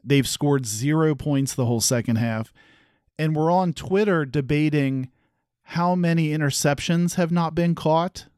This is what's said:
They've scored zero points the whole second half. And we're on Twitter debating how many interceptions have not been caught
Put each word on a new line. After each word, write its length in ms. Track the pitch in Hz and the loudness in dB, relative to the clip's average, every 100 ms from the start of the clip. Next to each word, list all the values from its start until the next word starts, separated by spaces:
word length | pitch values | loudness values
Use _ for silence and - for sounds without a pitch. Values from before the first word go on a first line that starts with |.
They've 240 | 117 139 127 | 4 2 2
scored 380 | - 147 139 | -2 0 0
zero 500 | 117 107 139 156 156 | -2 -4 0 2 2
points 380 | 147 151 139 139 | 0 -2 0 -2
the 140 | - 120 | -2 0
whole 160 | 117 | 0
second 340 | - 123 113 113 | 0 0 0 0
half. 380 | 117 110 113 _ _ _ _ _ _ - | 0 -4 -8 _ _ _ _ _ _ -4
And 180 | 156 156 | -2 0
we're 140 | 160 | 2
on 240 | 180 180 | 2 0
Twitter 500 | - 147 190 208 170 | -4 -2 0 2 0
debating 880 | 139 147 131 147 151 147 135 135 131 _ _ _ _ _ | 0 -4 0 0 2 2 0 -2 -6 _ _ _ _ _
how 300 | - 165 175 | -8 -2 0
many 360 | 180 170 165 156 | 2 2 2 0
interceptions 840 | 156 143 - 147 143 - 170 175 - | 0 0 0 0 0 0 0 0 0
have 140 | 170 | 0
not 240 | 175 165 | 0 0
been 200 | 160 170 | 0 0
caught 500 | 165 160 160 180 - - | 0 0 0 0 -8 -20